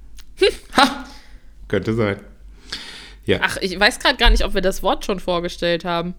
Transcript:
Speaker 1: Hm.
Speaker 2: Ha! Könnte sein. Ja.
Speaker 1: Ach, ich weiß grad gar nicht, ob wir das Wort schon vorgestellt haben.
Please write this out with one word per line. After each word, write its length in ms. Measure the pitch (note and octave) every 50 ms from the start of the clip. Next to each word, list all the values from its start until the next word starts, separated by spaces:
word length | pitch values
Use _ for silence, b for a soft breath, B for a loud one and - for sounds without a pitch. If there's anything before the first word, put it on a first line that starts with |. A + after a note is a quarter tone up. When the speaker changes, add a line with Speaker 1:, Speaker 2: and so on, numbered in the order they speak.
| - - - - - - -
Speaker 1:
Hm. 100 | - F#4 A#4+ C#5+ - - - -
Speaker 2:
Ha! 280 | C4 C#4 - - - - B B B B B B B B B B B B
Könnte 260 | - G#2 G2 F#2+ A2+ A2
sein. 240 | A#2 G#2+ G2+ G2+ - - - - - - - B B B B B B B B B B B B B B B
Ja. 140 | - - - -
Speaker 1:
Ach, 140 | - - -
ich 180 | - F#3 F3 F#3
weiß 200 | G3+ B3 B3 -
grad 180 | - D#4 C4+
gar 120 | - B3 A#3+
nicht, 120 | A#3+ - -
ob 120 | G3 -
wir 60 | G3
das 200 | F3+ F#3+ F#3 -
Wort 240 | F#3 F#3 C#4+ - -
schon 140 | - G3+ F#3
vorgestellt 680 | - F#3 F3+ E3+ F3 F3 - - F3 E3+ E3+ E3 F#3
haben. 300 | F3+ E3+ E3+ E3+ F3+ F3+